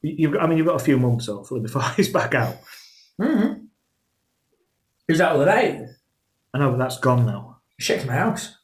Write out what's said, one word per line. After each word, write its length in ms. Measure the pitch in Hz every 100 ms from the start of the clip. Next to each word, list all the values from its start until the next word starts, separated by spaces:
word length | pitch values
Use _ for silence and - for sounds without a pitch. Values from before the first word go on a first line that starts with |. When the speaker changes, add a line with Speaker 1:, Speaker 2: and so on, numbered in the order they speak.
Speaker 1:
You, 120 | 147 151
you've 140 | 156
got, 80 | 175
I 40 | 165
mean, 120 | 160
you've 80 | 160
got 140 | 156
a 40 |
few 140 | 151 135
months, 280 | 123 117 -
hopefully, 340 | 101 - 123
before 200 | 107 135
<laughs> 140 | 120 -
he's 140 | 196
back 240 | - -
out. 200 | 131 107 - - - - _ _ -
Speaker 2:
Mm-hmm. 440 | 240 262 214 - - _ _ _ _ _ _ _ _ _ _ _ _ _ -
He 60 |
was 80 | 160
out 120 | 180
all 60 | 147
the 80 | 151
night. 340 | 208 214 - - - _ _ _ _ _
Speaker 1:
I 40 | 151
know, 120 | 143
but 60 | 123
that's 200 | 127 -
gone 260 | 131 123 113
now. 340 | 101 - - _ _
Speaker 2:
He 40 |
checked 220 | - - 131
my 60 |
house. 400 | 123 220 - - -